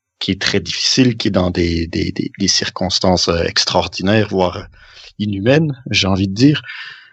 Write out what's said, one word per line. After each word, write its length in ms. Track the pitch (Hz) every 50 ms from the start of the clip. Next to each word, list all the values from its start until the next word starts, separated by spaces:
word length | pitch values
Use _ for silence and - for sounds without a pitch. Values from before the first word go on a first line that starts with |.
| _ _ _ -
qui 120 | - -
est 100 | 95 95
très 180 | - - - 101
difficile, 580 | 87 - - - - - - - 127 123 113
qui 100 | 113 -
est 40 | 113
dans 200 | 92 98 90 90
des, 360 | 92 92 87 85 85 85 82
des, 240 | 82 87 87 87 87
des, 200 | - - - - -
des 100 | - 98
circonstances, 800 | 90 - - - - - - 95 90 - - - 95 90 85 -
euh, 160 | - 85 85 85
extraordinaires, 840 | 87 - - - - - 90 85 87 - - 90 95 107 110 104 107
voire 380 | 101 95 90 87 85 101 95 - - - - - - - - - - -
inhumaines, 640 | 107 104 101 98 98 120 139 160 165 147 135 127 - -
j'ai 160 | 104 - 95
envie 200 | 92 98 92 98
de 60 | 98 95
dire. 280 | 107 131 147 151 - - - - - - - - - - -